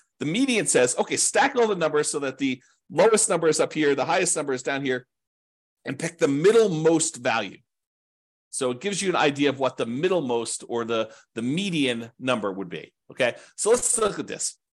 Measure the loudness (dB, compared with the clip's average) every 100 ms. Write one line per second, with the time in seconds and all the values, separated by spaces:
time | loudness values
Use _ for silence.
0 | _ -8 -4 -2 0 0 2 2 2 2
1 | -2 0 0 2 2 2 0 0 0 0
2 | -2 -4 -6 -4 -4 -4 _ _ -8 4
3 | 4 4 2 2 2 2 0 2 2 2
4 | 0 0 0 -2 -2 -4 -4 -4 -2 -4
5 | -6 _ _ _ _ _ _ _ -12 -6
6 | -6 0 0 4 6 6 4 4 4 4
7 | 0 -4 -2 -2 -4 -10 _ _ _ _
8 | _ _ _ _ _ -4 -4 -2 -4 -4
9 | -2 2 2 2 0 0 -2 -2 -6 -2
10 | 0 0 0 -4 -4 -10 -6 -4 -2 -2
11 | -4 -8 _ -8 -4 -2 -2 0 0 -2
12 | -8 -8 -4 -2 -2 -6 -10 -10 -14 _
13 | _ -2 -2 -2 -14 -4 2 2 2 0
14 | 0 -2 -8 -6 -8 -10 _